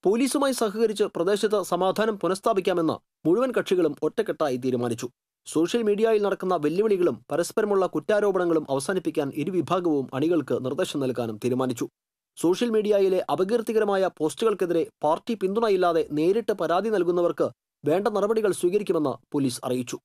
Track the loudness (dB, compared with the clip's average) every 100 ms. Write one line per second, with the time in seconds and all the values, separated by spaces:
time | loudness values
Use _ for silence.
0 | 2 2 2 2 0 0 -2 0 0 2
1 | -2 0 0 2 2 0 0 0 0 2
2 | -2 0 -2 0 0 2 0 0 0 -2
3 | _ _ 0 2 2 0 0 2 2 0
4 | -4 -2 -4 -2 -2 -2 -2 -2 -2 -4
5 | -8 _ _ _ -6 0 0 0 0 2
6 | 2 2 0 -2 -2 0 0 0 0 2
7 | 0 -2 _ -4 -2 -2 0 0 0 -2
8 | 0 0 2 0 2 0 0 -4 -2 -4
9 | -2 -2 -4 -4 -4 -2 -2 -2 0 0
10 | -2 -2 0 0 0 -4 -2 -2 -2 -2
11 | -2 -2 -4 -4 -2 0 -2 -2 -6 _
12 | _ _ _ -2 0 2 0 0 2 2
13 | 4 2 0 -2 0 0 0 0 2 0
14 | 0 0 -4 0 -2 0 0 0 -2 _
15 | 0 0 -2 -2 0 0 2 2 2 2
16 | 0 0 2 2 0 -2 0 0 0 0
17 | 0 2 0 0 -2 -4 _ _ 0 0
18 | 0 0 0 0 0 0 0 0 0 0
19 | 0 -4 _ -2 -2 -4 -4 -4 -4 -10